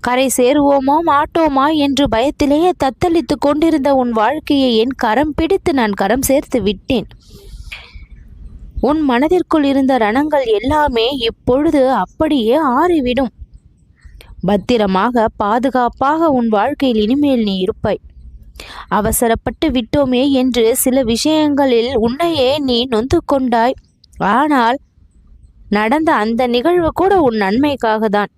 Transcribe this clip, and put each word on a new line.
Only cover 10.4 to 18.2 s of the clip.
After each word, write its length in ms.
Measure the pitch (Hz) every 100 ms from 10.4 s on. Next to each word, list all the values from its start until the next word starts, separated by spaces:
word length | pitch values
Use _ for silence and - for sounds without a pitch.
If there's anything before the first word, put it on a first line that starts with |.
| 247
எல்லாமே 580 | 208 247 302 294 233 226 285
இப்பொழுது 600 | 226 - - 254 311 302 254
அப்படியே 680 | 247 - _ 311 294 220 269 302
ஆறிவிடும். 600 | 247 349 339 247 247 247 _ - - _ _ _ _ - - - -
பத்திரமாக, 840 | 180 208 - 240 202 185 220 240 220 -
பாதுகாப்பாக 960 | 208 233 262 254 240 - 269 311 330
உன் 180 | 262 233
வாழ்க்கையில் 520 | 214 226 294 269 220
இனிமேல் 420 | 208 269 294 254
நீ 140 | 214 190
இருப்பாய். 440 | 185 - 220 185 - -